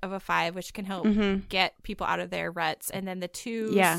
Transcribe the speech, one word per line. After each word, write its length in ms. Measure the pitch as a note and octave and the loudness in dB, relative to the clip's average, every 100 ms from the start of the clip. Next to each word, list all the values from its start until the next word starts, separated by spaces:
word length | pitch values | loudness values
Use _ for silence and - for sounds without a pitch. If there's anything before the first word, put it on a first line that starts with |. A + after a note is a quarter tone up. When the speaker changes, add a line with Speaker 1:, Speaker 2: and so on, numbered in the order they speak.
Speaker 1:
of 100 | F#3 | -8
a 80 | F#3+ | -8
five, 360 | - E3+ E3+ F#3 | -2 0 0 -4
which 180 | - | -10
can 120 | - F#3+ | -10 -6
help 200 | F#3+ G#3 | 0 2
Speaker 2:
Mm-hmm. 400 | G#3 G3+ G3 G3 | 4 4 2 0
Speaker 1:
get 340 | F#3+ F#3 - | 0 0 0
people 240 | - G3+ F3 | -10 -4 -2
out 120 | F3 | -2
of 120 | F3 | -2
their 180 | F3+ E3+ | -4 -4
ruts. 380 | E3+ D#3+ - - | -2 -2 -2 -6
And 180 | - F#3+ | -6 -6
then 120 | F#3 | -6
the 80 | F3 | -8
twos 480 | - B3 A3+ A3 G3 | -8 -6 -4 2 4
Speaker 2:
Yeah, 220 | F3+ | 6